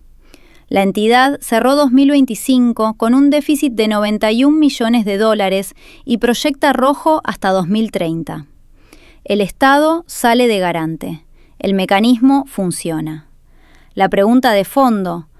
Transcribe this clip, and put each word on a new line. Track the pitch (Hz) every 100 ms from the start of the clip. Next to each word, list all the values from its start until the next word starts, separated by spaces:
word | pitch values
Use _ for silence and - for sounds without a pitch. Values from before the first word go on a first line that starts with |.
| - - _ - - - -
La | -
entidad | 196 214 220 240 262 285
cerró | - 226 233 285
dos | 285
mil | 254 277
veinticinco | 285 262 208 - 254 240 226 220
con | 214 226
un | 254 285
déficit | 294 285 294 294
de | 220 220
noventa | 208 208 214 220
y | 226
un | 277 311
millones | 294 - 226 240
de | 208 196
dólares | 220 214 196 190 196 - - - -
y | 233
proyecta | 240 226 302 277 294
rojo | 254 262 285 330 311
hasta | - - 196
dos | 190 170
mil | 214 220
treinta. | 196 165 165 165 160 147 _ _ _ _ - - _
El | - 202
Estado | 196 - 269 285 311 330 -
sale | - 240 240 247
de | 202
garante. | 180 165 160 160 165 160 _ - _ -
El | 202
mecanismo | 190 185 196 226 240 262 277 277
funciona. | - 185 160 175 156 156 156 - _ _ _ _ _ _
La | - 190
pregunta | 202 202 254 247
de | 202
fondo, | 185 269 262 208 180 170 160 _